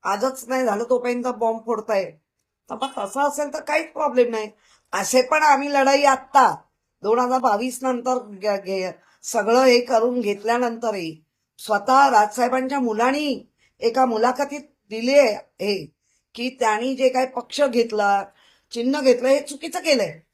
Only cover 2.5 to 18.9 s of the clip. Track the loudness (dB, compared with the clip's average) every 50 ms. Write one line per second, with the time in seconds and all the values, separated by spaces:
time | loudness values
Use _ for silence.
2.5 | _ _ _ _ -10 -8 -8 -8 -6 -8 -10 -8 -4 -2 -2 -2 -2 -4 -8 -6
3.5 | -8 -10 -8 -4 -4 -4 -4 -4 _ -4 -4 0 2 2 2 2 0 -6 -6 -8
4.5 | _ _ _ _ _ _ _ _ -6 -6 -4 2 2 2 2 4 2 2 6 4
5.5 | 4 4 2 0 2 2 4 4 4 4 6 4 4 2 -2 _ 4 4 4 4
6.5 | 2 -2 _ _ _ _ _ _ _ _ -2 0 2 2 2 0 0 0 2 0
7.5 | 0 0 -2 -4 -6 -4 -4 -2 -4 -2 -2 -2 -4 -4 -4 -10 -16 -6 -4 -2
8.5 | -2 -2 -4 -6 -6 -4 -4 -6 -8 _ _ _ _ _ -14 -6 -4 -2 0 2
9.5 | 2 4 6 6 4 4 2 2 0 2 2 2 -2 -2 -2 -2 -4 -4 -2 -2
10.5 | -2 0 -2 -2 -4 -4 -6 -6 -6 -6 -8 -10 -12 -14 _ _ _ _ _ _
11.5 | _ -20 -4 -2 -2 -2 2 4 4 6 6 6 6 4 4 2 0 -2 0 0
12.5 | 0 -2 -2 -2 -2 -2 -2 -2 0 0 0 0 0 0 -2 -4 -4 -6 -8 _
13.5 | _ _ _ _ _ _ -4 -2 2 2 2 2 2 0 0 0 0 0 -4 -6
14.5 | -6 -14 -14 _ _ _ _ _ -10 -6 -2 4 4 4 4 4 0 -4 -10 _
15.5 | _ _ -4 -4 -4 -6 -8 -14 _ _ _ _ _ _ _ _ _ -8 -8 -8
16.5 | -4 _ -2 0 0 0 -2 -4 -2 2 0 2 2 2 -2 -2 -4 -10 -10 _
17.5 | -2 0 0 2 2 0 0 0 0 0 2 2 2 0 -2 -6 _ _ _ _
18.5 | _ _ _ _ -8 -4 -4 -2